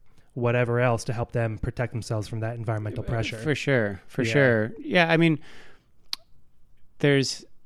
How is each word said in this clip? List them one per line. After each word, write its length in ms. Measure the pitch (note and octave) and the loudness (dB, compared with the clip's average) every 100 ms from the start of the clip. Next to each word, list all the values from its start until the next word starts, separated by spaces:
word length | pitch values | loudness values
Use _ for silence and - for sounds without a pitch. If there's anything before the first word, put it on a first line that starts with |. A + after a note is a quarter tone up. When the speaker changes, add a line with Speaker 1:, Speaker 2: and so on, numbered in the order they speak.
| - - - - | -20 -20 -14 -2
Speaker 1:
whatever 440 | A#2+ A#2+ A#2+ A#2+ | 2 2 2 4
else 240 | B2 A2+ - | 2 2 -2
to 60 | |
help 200 | A2+ A#2+ | -4 -2
them 260 | B2 A#2 G#2+ | -2 -2 -2
protect 340 | - - A#2+ | -6 -4 -4
themselves 340 | A#2+ - A2 G#2 | -4 -4 -4 -4
from 120 | A2+ | -6
that 160 | A2 A#2 | -6 -6
environmental 480 | A#2 G#2+ G#2 - | -4 -4 -4 -6
Speaker 2:
Uh, 40 | - | -4
Speaker 1:
pressure? 300 | A#2 A2 A2 | -2 -2 -4
Speaker 2:
for 160 | D3+ C#3+ | -2 -2
sure, 440 | - C3 G#2 G2 - | 2 2 2 -4 -10
for 140 | - | -2
Speaker 1:
Yeah. 100 | A#2 | 2
Speaker 2:
sure. 400 | C#3+ C3 A2+ G#2+ - | 4 6 4 0 -4
Yeah, 320 | - F#3 E3 | 0 2 4
I 60 | E3 | 6
mean, 220 | E3 D3+ - - - - _ - - - - - - - - - - - | 4 2 -4 -14 -16 -18 _ -20 -12 -12 -12 -20 -20 -20 -20 -20 -20 -2
there's, 440 | D3 C#3 B2+ - - - | 2 4 2 -4 -12 -20